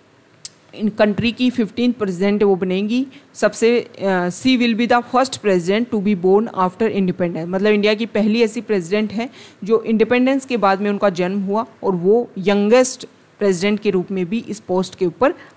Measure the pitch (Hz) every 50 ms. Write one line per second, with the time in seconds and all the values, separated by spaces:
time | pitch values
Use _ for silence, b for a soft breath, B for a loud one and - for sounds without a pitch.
0 | _ _ _ _ _ _ _ _ - - _ _ _ _ - - 208 214 208 -
1 | 220 214 202 196 214 233 226 - 254 254 233 - 226 185 - - 240 247 233 -
2 | 214 196 180 170 190 202 202 208 214 202 190 175 185 190 180 190 202 208 226 247
3 | 262 269 B B B B B - - 208 208 - 233 226 240 240 - - - -
4 | - 196 190 180 175 180 175 - - 262 262 240 240 240 233 202 240 214 254 240
5 | 240 - - 254 262 262 - - - 208 190 180 165 170 196 214 240 240 - 214
6 | 190 208 214 180 170 185 190 208 226 226 - - 180 185 180 - 226 220 - 202
7 | 196 180 175 - 185 170 170 160 160 175 180 190 196 214 214 208 202 208 220 208
8 | 233 214 - 220 202 220 214 233 233 220 220 247 214 - 214 196 170 160 190 214
9 | 220 208 190 208 226 269 B B B B B B - 185 226 226 220 214 226 214
10 | 220 226 247 247 254 262 269 277 262 - 247 233 202 196 196 185 208 208 202 196
11 | 208 202 180 165 180 180 196 202 196 190 196 208 - - - - - 190 190 175
12 | 170 185 214 240 240 - - 196 180 185 202 202 202 208 220 254 254 254 - -
13 | - - _ _ _ _ _ - 208 202 190 170 180 208 208 202 208 208 196 190
14 | 175 - 196 190 180 165 202 233 - - 208 - - - 185 185 185 - - -
15 | 190 175 165 - 247 285 359 B B B B